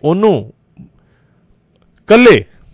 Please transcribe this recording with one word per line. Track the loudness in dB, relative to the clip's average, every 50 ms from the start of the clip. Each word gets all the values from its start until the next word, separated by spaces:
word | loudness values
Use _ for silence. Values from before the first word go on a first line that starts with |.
| -4
ਉਹਨੂੰ | -6 -4 -2 -2 -2 -2 -4 -8 -12 -20 _ _ _ _ -20
ਇਕੱਲੇ | -20 -20 _ _ _ _ _ _ _ _ _ _ _ _ _ _ _ _ _ _ _ _ _ _ _ 0 0 2 4 4 2 2 0 -6 _ _ _ -20